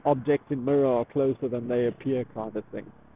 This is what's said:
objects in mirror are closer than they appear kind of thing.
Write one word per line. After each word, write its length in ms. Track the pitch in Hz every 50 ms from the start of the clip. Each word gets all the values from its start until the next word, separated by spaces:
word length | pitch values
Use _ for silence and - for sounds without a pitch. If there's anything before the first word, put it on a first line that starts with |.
| -
objects 460 | 147 147 131 117 147 143 139 - -
in 120 | 147 131 120
mirror 220 | 135 143 143 139
are 200 | 135 123 117 117
closer 420 | - - 143 135 135 127 - 139
than 200 | 123 120 120 117
they 200 | 120 123 120 120
appear 360 | 120 113 - - 139 135 127 120 - -
kind 200 | 113 110 110 107
of 80 | 107 -
thing. 200 | - - 107 - - - - - - -